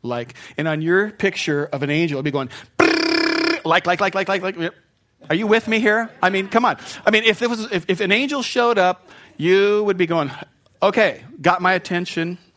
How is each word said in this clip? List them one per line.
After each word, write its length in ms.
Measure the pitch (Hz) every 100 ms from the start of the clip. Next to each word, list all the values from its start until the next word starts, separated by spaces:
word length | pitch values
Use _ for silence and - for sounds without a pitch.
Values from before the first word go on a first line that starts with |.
like," 320 | 120 120 120 - - -
and 100 | 160
on 140 | 156
your 300 | 160 185 214
picture 540 | - 196 190 - 147 143
of 160 | 143
an 80 | 139
angel, 280 | 151 165 143
it'd 80 | 147
be 60 |
going, 180 | 143 127 - - _
"Brrr, 880 | 330 330 - - - - - 294 160
like, 220 | 170 170
like, 120 | 175
like, 140 | 196
like, 140 | 196 196
like, 140 | 196
like." 320 | 185 180 170 - _ _ _ _ -
Are 60 | 160
you 120 | 220
with 200 | 220 220
me 120 | 220
here? 320 | 220 214 226 -
I 80 | 180
mean, 180 | 196 196
come 160 | 226
on. 140 | 240 147 - -
I 60 | -
mean, 140 | 214
if 180 | 226 202
it 80 | 240
was, 220 | 233 220
if, 140 | 190 160
if 140 | 180
an 100 | 196
angel 320 | 208 269 285
showed 340 | 240 247 240 220
up, 320 | 185 185 - - - -
you 480 | 160 190 202 208 208
would 120 | 185
be 80 | 170
going, 240 | 170 143 127 - _ _ _
"Okay, 400 | 196 202 202 - - -
got 180 | 156 180
my 120 | 180
attention." 640 | 185 180 175 180 - 165 180 _